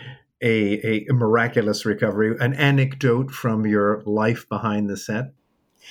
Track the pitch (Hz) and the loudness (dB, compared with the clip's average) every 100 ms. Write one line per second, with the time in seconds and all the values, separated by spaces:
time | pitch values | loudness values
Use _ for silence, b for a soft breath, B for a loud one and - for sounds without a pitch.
0 | B B B _ 120 110 104 107 113 107 | B B B _ 0 2 2 0 -2 -2
1 | 107 127 113 117 113 123 104 104 110 101 | 0 0 4 2 2 0 0 -2 -2 0
2 | 110 101 110 117 123 135 143 139 135 135 | 0 2 0 0 -2 2 2 4 2 0
3 | 135 117 135 - 123 110 107 104 101 107 | 0 2 -2 -4 -2 0 2 2 2 0
4 | 104 107 110 117 - 104 110 104 101 98 | -2 0 0 -2 -6 -4 -2 -2 -2 -6
5 | - 107 135 _ _ _ _ _ B | -6 -6 -8 _ _ _ _ _ B